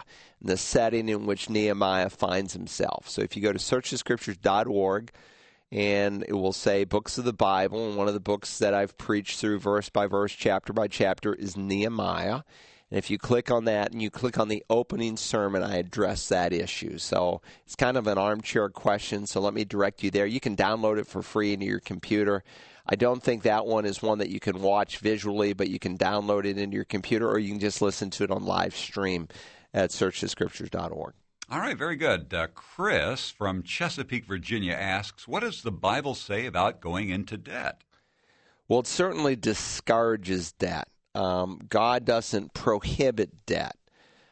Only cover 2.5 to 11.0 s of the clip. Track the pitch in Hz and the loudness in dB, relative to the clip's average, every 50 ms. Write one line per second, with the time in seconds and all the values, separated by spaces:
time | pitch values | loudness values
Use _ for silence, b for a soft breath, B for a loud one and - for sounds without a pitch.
2.5 | - 92 95 - - - - - - - - - - - 104 - - 104 101 104 | -6 -10 -10 -10 -4 -2 -2 -2 -2 -6 -8 -8 -4 -4 -4 -4 -2 0 0 0
3.5 | 98 98 - - 131 127 - - 139 120 - - 123 117 - - 98 87 - 104 | 0 0 0 0 0 0 0 -2 -6 -6 -2 -2 -2 -2 -2 -6 -8 0 2 4
4.5 | 95 104 117 123 104 101 95 95 95 104 117 117 b b b b b b b b | 4 4 2 2 2 2 2 2 2 0 -2 -6 b b b b b b b b
5.5 | b b b b - 104 101 101 101 101 101 101 101 98 - - 104 98 92 95 | b b b b -2 0 2 2 4 4 2 2 0 -2 -4 -2 -2 0 0 0
6.5 | 95 - - 110 101 98 101 90 - 104 104 - - - 120 123 110 - 110 98 | 0 2 2 2 4 4 2 2 2 0 0 0 -4 -2 -2 -2 2 2 4 4
7.5 | 95 95 95 98 - 110 113 107 104 101 101 104 101 101 92 104 104 101 - - | 4 4 2 2 0 -2 -4 -2 -2 0 0 0 0 -2 0 0 -2 -2 -2 -8
8.5 | - - 107 101 101 101 101 98 - - - - 104 104 98 - - - - 107 | -2 0 2 2 4 2 2 0 -4 -8 -4 0 0 0 0 -2 -6 -2 0 0
9.5 | 104 98 90 101 101 104 101 - - 107 101 101 101 101 101 101 - - - 113 | 0 0 2 2 2 2 0 0 0 0 0 2 2 0 0 0 -2 0 2 2
10.5 | 95 98 - - 104 113 107 101 - - | 2 2 0 -2 -2 0 0 0 0 2